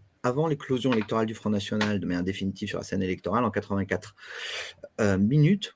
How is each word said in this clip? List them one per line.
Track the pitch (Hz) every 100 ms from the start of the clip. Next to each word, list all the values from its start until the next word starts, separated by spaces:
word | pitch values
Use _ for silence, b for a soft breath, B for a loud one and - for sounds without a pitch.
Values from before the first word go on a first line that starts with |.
| _ _
avant | 123 127 160
l'éclosion | 147 - 127 131
électorale | 117 104 113 113
du | 113
Front | 107
National | 104 101 107 104 101
de | 87
manière | 90
définitive | 92 95 98 95 101
sur | -
la |
scène | - 95
électorale | 95 92 - 107 120
en |
quatre-vingt-quatre. | 104 - 98 95 90 - - B B B B B B - -
Euh, | 104 95
Minute, | 104 147 151 202 -